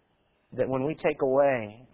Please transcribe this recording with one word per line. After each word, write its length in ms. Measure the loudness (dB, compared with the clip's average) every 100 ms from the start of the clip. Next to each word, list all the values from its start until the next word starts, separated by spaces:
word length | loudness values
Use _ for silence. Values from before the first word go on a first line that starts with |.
| _ _ _ _ _
That 120 | -6 -2
when 180 | -2
we 100 | -4
take 260 | -2 -4 -2
away 680 | 0 4 4 2 -4 -14 -20